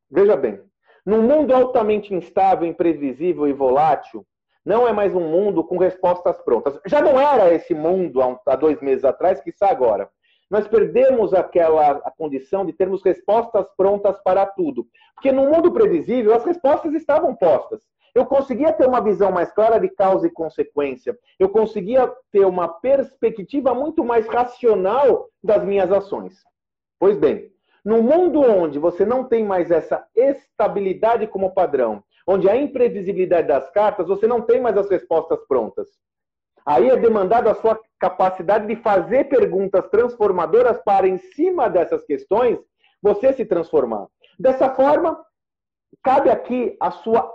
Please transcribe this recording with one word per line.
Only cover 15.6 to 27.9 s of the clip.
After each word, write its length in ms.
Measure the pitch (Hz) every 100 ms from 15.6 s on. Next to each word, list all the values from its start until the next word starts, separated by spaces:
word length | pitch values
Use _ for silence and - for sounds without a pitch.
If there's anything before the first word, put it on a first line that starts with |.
| 349
previsível, 600 | - 196 170 147 247 214
as 120 | 233
respostas 500 | - - 262 302 330
estavam 400 | 311 - 294 320
postas. 480 | - 175 131 - - _ _ _
Eu 120 | 240 262
conseguia 440 | 277 277 226 311
ter 140 | 320 262
uma 140 | 247
visão 320 | 214 180 196
mais 180 | 180 165
clara 300 | - 226 226
de 80 | 185
causa 380 | - 190 180 170
e 40 |
consequência. 880 | - 160 - 143 147 143 127 - 113 _ -
Eu 100 | 190
conseguia 640 | 208 214 214 180 262 247 - _
ter 140 | 202
uma 240 | 190 180 170
perspectiva 1080 | - 247 277 - _ 226 - 180 285 262
muito 300 | 247 302 320
mais 240 | 240 233 220
racional 1000 | 240 247 - 240 202 185 240 277 151 - _
das 220 | 190 202
minhas 260 | 175 202 180
ações. 540 | 196 202 127 92 - _ _ _ _ _ _
Pois 160 | 190 196
bem, 340 | 151 104 - _ _ _
no 200 | 202